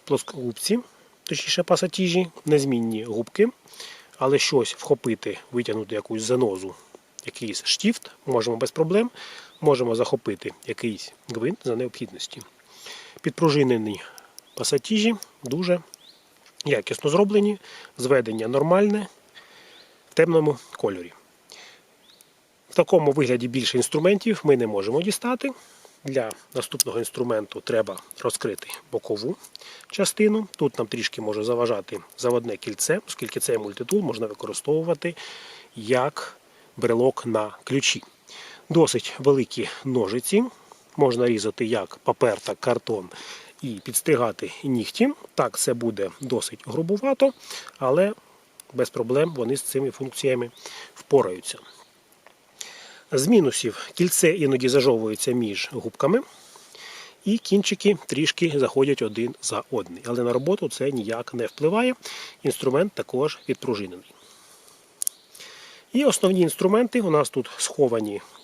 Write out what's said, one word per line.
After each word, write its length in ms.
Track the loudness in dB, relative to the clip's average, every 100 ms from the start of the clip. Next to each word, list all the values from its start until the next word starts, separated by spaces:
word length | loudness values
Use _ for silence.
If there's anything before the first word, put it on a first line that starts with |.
плоскогубці, 760 | -4 -4 -2 -8 -8 -6 0 0 -2 _ _ _
точніше 400 | -8 -6 -2 -2
пасатіжі, 640 | 2 2 2 0 2 2 0 -4 2
незмінні 580 | 4 4 0 0 -4
губки. 460 | -4 -6 -4 2 2 2 _ -20 -18 -20 -20 -2
Але 220 | 2 4
щось 360 | 4 2 0 -4
вхопити, 640 | 0 0 2 -2 -4 -8 -6
витягнути 440 | -4 -2 -4 -4 -6
якусь 280 | -6 -6
занозу, 520 | 0 2 2 0 -8 -14 _ -20 _ -18 -16
якийсь 380 | -10 -8 -6
штіфт, 480 | -2 0 0 -2 -8 -12 -2
можемо 320 | 0 0 -2
без 140 | -2
проблем. 380 | 0 2 2 0 -6 -18 -18 -20 0
Можемо 340 | 2 4 2 0
захопити 560 | 0 0 -2 -6 -8 -10 -10
якийсь 460 | -6 -6 -6 -12 -18 -12
гвинт 300 | -4 -4 -2
за 120 | -4 -2
необхідності. 680 | -4 -8 -12 -10 -12 -14 -18 _ _ -20 -18 -18 -20 -6
Підпружинені 800 | -6 2 4 6 4 4 0 -6 -12 -20 -20 -20 _ -8
пасатіжі 600 | -2 -2 0 2 2 0 -8 _
дуже 360 | -6 -4 0 0 -2 -20 -20 -20 _ _ _ _ -2
якісно 440 | -2 -2 -4 2
зроблені, 480 | 4 4 4 2 0 -10 -20 -18 -6
зведення 500 | 2 2 2 -4 0
нормальне, 600 | 0 4 4 4 2 -4 -14 _ -20 -20 -20 -20 -20 -20 _ _
в 20 |
темному 440 | 2 4 4 4 0 -10 -6
кольорі. 360 | -4 -4 -10 -18 _ _ _ -20 -20 -20 _ _ _ _ _ _ _ _ _
В 60 | 2
такому 360 | 4 4 6
вигляді 360 | 4 2 2 0
більше 300 | -2 0 0
інструментів 640 | 0 2 4 4 2 2
ми 140 | 4 4
не 100 | 4
можемо 340 | 0 0 0
дістати. 500 | -2 -2 -4 -4 -4 -8 -18 -20 -20 _ -4
Для 260 | -2 -4 -8 _
наступного 460 | -8 -4 -4 -2 -4
інструменту 600 | -6 -4 -2 -2 -4 -10
треба 360 | -2 0 -2 -8 -16 -6
розкрити 440 | -4 -2 -6 -6 -12 -16 -8
бокову 440 | -8 -4 -4 -4 -8 -12 -20 -20 -20 -10
частину. 600 | -2 -2 4 4 4 -2 -2
Тут 200 | -2 -2
нам 100 | -6
трішки 340 | -4 -6 -4
може 220 | -4 -2
заважати 560 | -2 0 0 -2 -6 -12 -12 -4
заводне 400 | 0 0 -2 -8
кільце, 420 | -8 -4 -2 -2 -4
оскільки 320 | -10 -8 -4
цей 180 | -2 -2
мультитул 440 | -4 -8 0 0
можна 260 | 0 -4 -6
використовувати 880 | -6 -8 -6 -2 0 0 -2 -4 -8 -14 -18 -20 -20 -18 -12
як 640 | 0 0 0 -4 -12 -16 _ _ _ -4
брелок 480 | 0 4 2 0 -2
на 320 | -2 -2 -8
ключі. 400 | -4 -2 0 -2 -8 _ -20 -20 -20 -20 0
Досить 440 | 4 4 2 -6 0
великі 500 | 2 4 0 -4 -8 -8 -2
ножиці. 580 | 0 0 -2 0 2 0 -6 -20 -20 _ 2
Можна 300 | 2 4 2
різати 380 | 2 -2 -4 -2
як 320 | -2 -4 -4
папер, 360 | -2 2 2 2
так 200 | -6 -4
картон 500 | -2 -2 -2 -6 -6 -16 -16 -18 -20 -12
і 60 | -10
підстригати 840 | -10 -6 -4 2 2 2 -2 -10 -8
нігті. 460 | -2 -2 -2 0 0 0 -6 -2
Так, 220 | -2 0
це 160 | -2
буде 380 | 0 -2 -2 -6 -6
досить 420 | -4 -4 -4 -10 -6
грубувато, 640 | -4 -2 -2 0 2 2 0 -12 -16 -16 -4
але 340 | 2 4 2 -2 _ _ _ -20 -8
без 160 | -4 -2
проблем 440 | -2 0 2 0 -2
вони 220 | -2 -2
з 40 |
цими 300 | -2 -4 -4
функціями 600 | -4 -10 -2 0 0 -4 -10 -18 -18 -18 -20
впораються. 640 | 2 4 4 -4 -10 -14 -18 -20 -20 _ _ _ -20 _ _ _ -16 -16 -20 -20 _
З 160 | 0 6
мінусів: 640 | 6 6 2 -4 -6 -10
кільце 360 | 0 0 4 4
іноді 400 | 4 2 2 4
зажовується 640 | 4 4 4 0 -2 -2
між 380 | 0 -2 -4 -6
губками, 480 | -8 -10 -2 2 2 0 -14 -20 -20 -20 -20 -18 -18 -20 -6 -2
і 120 | -2
кінчики 600 | 2 2 2 0 2 0 -2
трішки 480 | -2 -2 0 0 2
заходять 460 | 2 2 2 2
один 340 | -2 -2 -6 -6
за 220 | -6 -6 -4
одний. 320 | -6 -6 -10 -6
Але 180 | -2
на 100 | 0
роботу 360 | 0 0 -2 -4
це 220 | -4 -2
ніяк 420 | -2 -4 -6 -6
не 120 | -6 -6
впливає. 500 | -2 0 2 0 -2 -10 -14 -16 -4
Інструмент 500 | -4 0 0 2 0
також 460 | -4 -6 -2 -2 -4 -6
відпружинений. 640 | -4 -4 -4 -6 -12 -20 -20 -20 -20 -20 -20 -20 _ _ _ -10 -10 _ -20 -20 -20 -20 -20 _
І 120 | 2 2
основні 360 | 4 2 4
інструменти 600 | 2 2 2 4 2 0
у 80 | 2
нас 200 | 2 2
тут 200 | -2 -6 -6
сховані 640 | -6 2 2 2 -2 -6 -12 -20